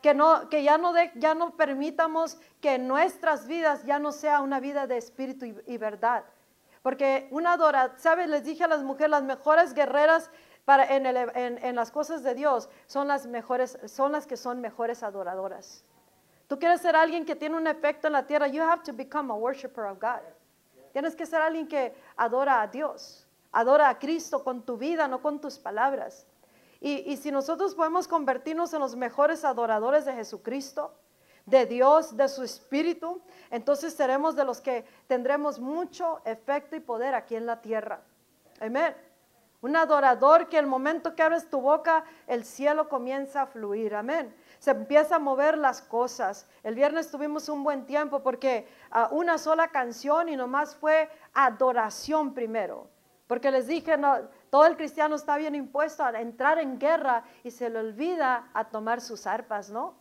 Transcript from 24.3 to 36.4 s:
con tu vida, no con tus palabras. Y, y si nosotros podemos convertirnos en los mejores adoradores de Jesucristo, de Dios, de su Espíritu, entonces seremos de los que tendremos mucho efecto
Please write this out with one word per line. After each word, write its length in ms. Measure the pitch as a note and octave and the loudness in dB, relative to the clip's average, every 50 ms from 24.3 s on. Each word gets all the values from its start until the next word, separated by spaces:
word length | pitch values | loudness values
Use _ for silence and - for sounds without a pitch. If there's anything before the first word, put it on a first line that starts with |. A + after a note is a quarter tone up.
| D4+ C4+ C#4 | -6 -4 -4
con 160 | C4 B3+ B3 | -4 -6 -6
tu 160 | A3 - A#3+ | -8 -8 -8
vida, 320 | G#3 B3+ D4+ E4+ D#4+ D4+ C4+ | -6 -4 -4 0 0 0 -2
no 120 | B3+ C4 | -2 -4
con 200 | - D4+ D4 D4 | -4 -4 -4 -4
tus 180 | D4 C#4+ - - | -10 -12 -14 -12
palabras. 680 | _ G3 G3+ G#3+ B3 C#4 C#4 G#3 - - - - _ _ _ _ _ _ _ _ _ _ _ _ | _ -8 -2 0 0 0 0 -2 -6 -10 -14 -18 _ _ _ _ _ _ _ _ _ _ _ _
Y, 300 | - C#4 C#4+ - - F#3 | -6 -6 -6 -6 -6 -8
y 60 | - | -8
si 140 | - - D4 | -6 -6 -4
nosotros 440 | C#4 C#4 C#4 C#4 E4 - G4 G4 F#4+ | -4 -4 -2 -2 -4 -2 -2 -4 0
podemos 320 | E4 D#4+ D#4+ E4 F4+ F4 | -2 -2 0 0 -2 -2
convertirnos 680 | - E4 E4 C#4+ C4 C4+ C4 - D#4 D#4+ E4 F4 E4 D#4+ | -2 -4 -2 0 0 -2 -2 -4 -6 -4 -4 -4 -4 -2
en 60 | D#4 | -4
los 160 | C#4 B3+ A#3 | -4 -4 -4
mejores 480 | B3 B3+ A#3 - - C#4+ D4+ E4 D#4+ D#4+ | -6 -6 -4 2 2 2 2 2 0 -2
adoradores 600 | C#4+ B3 A#3 A#3 A3+ A3 G#3+ A3 B3 C#4+ D4+ C4+ | -2 -2 0 0 0 0 0 0 2 2 2 0
de 80 | C4+ B3+ | -2 -8
Jesucristo, 800 | A#3 G#3+ - - F3+ _ A#3 B3 C#4 C4+ - - D4+ D4 - - _ _ _ _ _ _ _ _ _ _ | -8 -10 -12 -14 -12 _ -8 -8 -8 -8 -8 -8 -8 -8 -8 -12 _ _ _ _ _ _ _ _ _ _
de 200 | - C4 C4 B3 | 4 4 4 4
Dios, 500 | - A#3+ B3 B3+ C4+ D4 D#4+ D#4 D#4+ A3+ | 4 2 4 6 8 8 6 4 0 0
de 120 | G#3+ C#4 - | 0 0 0
su 140 | C#4 C4+ B3+ | 0 -4 -8
Espíritu, 800 | A3+ - - _ _ C4 C#4+ E4 E4+ E4+ E4+ E4 E4 F4+ F4+ _ - - - - _ | -10 -10 -14 _ _ -2 0 0 0 -2 -4 -6 -8 -8 -10 _ -20 -20 -20 -12 _
entonces 440 | B3 A#3 A#3 C#4 C#4+ C#4 D#4+ E4 E4 | -8 -4 0 0 0 0 0 -8 -2
seremos 420 | - C#4+ C4 C4 C#4 D4 D#4+ D4+ | -2 0 2 2 2 0 0 0
de 100 | D4+ C#4 | 0 -2
los 160 | C4 A#3+ - | -2 -4 -6
que 240 | - C4+ B3+ A#3 A#3 - _ _ _ | -4 -4 -4 -4 -6 -10 _ _ _
tendremos 520 | _ C4 B3+ B3 C4+ C#4 D4 D4 D4 C4+ - | _ -2 -2 0 0 0 0 0 -4 -6 -6
mucho 600 | B3 C4 D4+ E4+ F4+ F4 - - F4+ E4 D#4+ - - | -8 -6 -6 -6 -6 -8 -8 -6 -4 -4 -4 -4 -6
efecto 520 | A3+ A3 A3 | -8 -8 -8